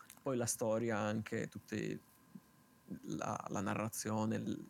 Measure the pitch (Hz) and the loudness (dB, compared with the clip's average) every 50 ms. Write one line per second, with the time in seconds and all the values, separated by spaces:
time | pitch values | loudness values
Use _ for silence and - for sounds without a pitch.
0 | - - - - - 139 135 123 117 113 - - 123 110 110 110 120 117 110 101 | -6 -10 -18 -6 -2 0 2 2 2 2 2 2 2 4 4 4 4 4 2 4
1 | 107 107 107 110 107 - 113 110 110 - - 104 - - 110 107 113 107 - - | 4 2 2 0 0 -2 -2 -2 -2 -2 -6 -12 -8 -4 -2 -2 0 0 -2 -4
2 | - - - - - - - - - - - - - - - - - - - - | -6 -14 -20 -20 -20 -18 -18 -18 -18 -18 -20 -20 -20 -20 -20 -20 -12 -12 -10 -10
3 | - - 104 - - - 107 - - - - 104 95 101 107 110 107 110 - - | -6 -4 -4 -2 0 -2 -2 -2 -4 -2 -2 0 0 0 0 0 0 -2 -2 -2
4 | - 107 107 110 110 110 110 110 110 107 - - - - | -2 0 2 2 2 2 2 0 0 -2 -4 -4 -6 -12